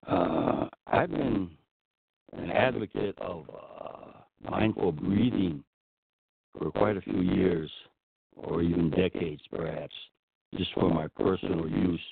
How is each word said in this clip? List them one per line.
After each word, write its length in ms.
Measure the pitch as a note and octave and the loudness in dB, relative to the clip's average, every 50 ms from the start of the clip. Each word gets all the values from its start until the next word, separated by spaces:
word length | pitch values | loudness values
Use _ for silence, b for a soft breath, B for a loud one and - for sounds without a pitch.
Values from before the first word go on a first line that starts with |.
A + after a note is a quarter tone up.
| - | -4
uh, 600 | - - F#2 F2 - D#2+ D#2+ D#2+ - - - - - - _ _ | -2 0 0 2 2 0 0 0 0 0 0 -2 -6 -8 _ _
I've 220 | - - - D3+ F3 | 0 2 2 2 2
been 400 | - - C#3+ C3 A2+ G2+ F#2+ F2 E2 _ _ _ _ _ _ _ _ _ _ _ _ _ _ - - | -2 -2 0 0 0 0 -2 -4 -8 _ _ _ _ _ _ _ _ _ _ _ _ _ _ -16 -12
an 180 | F2+ F2 F2 | -10 -8 -2
advocate 640 | - - A2+ C3 B2+ - A2 - _ G#2 G#2 G2+ F#2 - | 2 2 2 2 2 -2 -6 -4 _ -4 -4 -4 -4 -6
of, 300 | - F#2 F2+ E2+ D2 - | -8 -8 -8 -8 -10 -14
uh, 1000 | - - - - - - - - - - - - - - - _ _ _ - - | -16 -18 -18 -16 -16 -14 -14 -14 -14 -14 -16 -18 -20 -20 -20 _ _ _ -10 -4
mindful 440 | - - G#2+ A2 G#2+ - - F#2+ D#2+ | 0 2 2 2 2 2 2 0 0
breathing 680 | - F#2 F2+ G2+ G2+ A2 B2+ - F#2+ F#2+ F2 D#2 C#2 - _ _ _ _ _ _ _ _ _ _ _ _ _ _ _ _ _ _ | 0 0 2 4 4 4 4 4 2 0 0 0 -4 -8 _ _ _ _ _ _ _ _ _ _ _ _ _ _ _ _ _ _
for 140 | G2 F2+ D#2+ | -6 -6 -4
quite 240 | D2+ G2+ G#2 G#2 G#2+ | 2 2 2 2 2
a 60 | F#2+ | -2
few 200 | - G#2+ G2 F#2 | -4 -2 0 2
years, 480 | F2+ F2+ F#2 F#2+ F#2 F#2 F2 E2 D#2 D2+ - - - - _ _ _ _ _ _ _ _ _ | 2 4 4 4 4 4 2 0 -4 -6 -10 -16 -20 -20 _ _ _ _ _ _ _ _ _
or 240 | - - - D#2+ E2 | -14 -8 -4 -2 2
even 280 | E2+ E2+ E2+ E2+ E2+ D#2+ | 2 2 4 4 2 4
decades, 500 | D2+ F2+ F2+ F2+ - - E2+ E2 D2+ C#2+ - - | 4 2 2 2 0 -2 -4 -4 -6 -10 -14 -10
perhaps, 440 | - - E2+ D#2+ D#2 D2+ D2 - - - - - _ _ _ _ _ _ _ _ - | -6 -6 -4 -4 -4 -6 -8 -10 -12 -18 -20 -20 _ _ _ _ _ _ _ _ -4
just 160 | G2 F#2 - - | -4 -4 -2 2
for 160 | - - F2+ | 2 4 4
my 180 | E2 D#2+ D#2+ D2+ _ | 4 2 0 -4 _
personal 500 | - G2+ - F#2+ F2+ - - F2+ E2 E2 | 0 2 2 2 2 0 -2 -2 0 0
use. 340 | D#2+ F2+ F#2+ F#2 F2+ E2+ E2 - - | 0 0 2 2 2 2 0 -4 -10